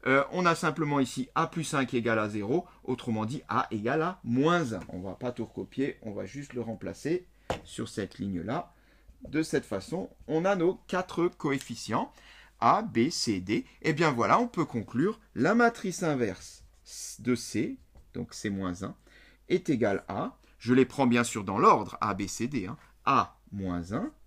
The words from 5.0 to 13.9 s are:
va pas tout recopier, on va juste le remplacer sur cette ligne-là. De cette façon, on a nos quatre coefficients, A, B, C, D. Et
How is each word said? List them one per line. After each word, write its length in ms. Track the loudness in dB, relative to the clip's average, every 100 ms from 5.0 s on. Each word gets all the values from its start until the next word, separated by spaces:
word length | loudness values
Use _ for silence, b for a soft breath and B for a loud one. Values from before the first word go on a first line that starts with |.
va 120 | -10
pas 180 | -6 -8
tout 140 | -6
recopier, 540 | -8 -8 -8 -4 -4 -4
on 120 | -10
va 120 | -8
juste 300 | -10 -10 -10
le 80 | -8
remplacer 640 | -6 -8 -10 -8 -4 -4 -4 b b -8
sur 220 | -8 -10 -8
cette 320 | -6 -8 -6
ligne-là. 540 | -4 -4 -4 -4 -6 b b b b -20 -4
De 140 | -2
cette 240 | 0 -2 -2
façon, 420 | -8 -4 -6 -6 -12 -4
on 200 | 0 2
a 100 | 2
nos 200 | 2 0 -4
quatre 420 | -4 -2 0 -2
coefficients, 840 | 0 -2 -2 -4 -10 -2 -2 -2 B B B B B
A, 200 | 4 4
B, 300 | 2 2 2
C, 300 | 2 -2 -2
D. 260 | 0 -2 b b
Et 100 | -2